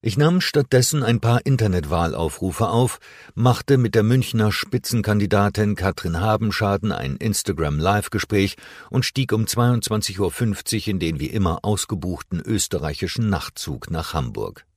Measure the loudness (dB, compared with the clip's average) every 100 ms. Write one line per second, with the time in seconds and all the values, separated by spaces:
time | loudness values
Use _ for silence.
0 | -2 2 4 4 2 0 4 4 4 0
1 | 2 2 4 2 2 2 2 2 0 0
2 | 0 0 -4 -2 -6 -2 0 2 2 -2
3 | -16 -20 -14 2 2 2 2 2 4 2
4 | 4 2 2 2 2 0 -2 -4 -2 -2
5 | 2 0 2 2 2 2 0 0 -2 -2
6 | -4 -2 0 0 0 0 0 0 -2 -4
7 | -4 -4 -4 -2 -4 -2 0 2 2 0
8 | -2 -6 0 0 0 -2 -18 -20 -4 -2
9 | -2 -4 -2 0 0 2 2 2 0 -2
10 | -4 -2 -2 0 -2 -2 -4 -4 -2 -2
11 | -2 -2 -4 0 0 0 -2 -2 -2 -4
12 | -4 -6 -6 -8 -2 -2 -2 -4 -4 -4
13 | -6 -2 0 -2 -4 -10 -8 -8 -6 -6
14 | -2 -4 -4 -6 -8 -10 _